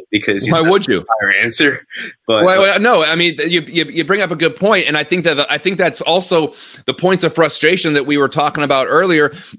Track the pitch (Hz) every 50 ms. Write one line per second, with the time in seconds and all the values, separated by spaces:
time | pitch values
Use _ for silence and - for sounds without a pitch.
0 | 123 - - 104 - - 101 98 117 127 165 165 160 165 190 202 202 - 110 87
1 | 82 - 113 110 104 98 95 98 110 117 - - 156 143 - - - _ - -
2 | - - - _ _ - 113 107 135 185 185 190 196 196 196 190 202 240 240 170
3 | 156 151 160 170 175 170 156 131 151 165 175 170 156 - - 165 156 147 - -
4 | 160 139 190 208 196 165 175 151 170 160 - - 185 202 220 185 160 139 147 151
5 | 151 - 175 185 165 170 151 139 147 - 143 147 - 190 196 160 185 165 - -
6 | 160 143 165 185 185 - 185 165 156 143 - - - - - - - - - -
7 | - 185 190 175 - 160 - - 165 147 - - - 160 185 185 - 165 151 143
8 | 135 139 147 143 139 131 - 156 147 151 147 156 147 139 143 135 131 - 139 156
9 | 185 190 170 156 147 151 - - - - -